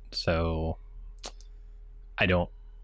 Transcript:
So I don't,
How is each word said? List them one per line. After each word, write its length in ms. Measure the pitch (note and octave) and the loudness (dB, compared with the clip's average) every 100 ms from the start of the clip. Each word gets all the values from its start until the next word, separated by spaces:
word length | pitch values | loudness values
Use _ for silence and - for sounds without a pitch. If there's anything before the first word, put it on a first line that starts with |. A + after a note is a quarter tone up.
| - | -6
So 680 | - - E2 E2 D#2+ D#2+ - - - - - - - - - - - - - - - | 0 4 4 4 4 2 -2 -8 -12 -12 -10 -12 -12 -14 -14 -16 -14 -16 -14 -12 2
I 80 | G2 | 6
don't, 220 | F2+ F2 - - - | 6 4 -2 -16 -2